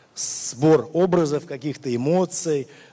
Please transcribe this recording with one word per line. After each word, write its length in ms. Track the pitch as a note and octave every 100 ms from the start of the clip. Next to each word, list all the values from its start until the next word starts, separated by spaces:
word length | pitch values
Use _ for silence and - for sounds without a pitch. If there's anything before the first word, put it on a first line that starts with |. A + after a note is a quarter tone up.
| _ -
сбор 720 | - - - A2+ D3+ D#3 A2+
образов, 520 | D#3+ F#3 F3 D#3 C#3+ E3+
каких-то 480 | C#3 D3 C3 C#3
эмоций, 720 | A#2+ C3 F3+ F3+ - E3 D3 B2+ - -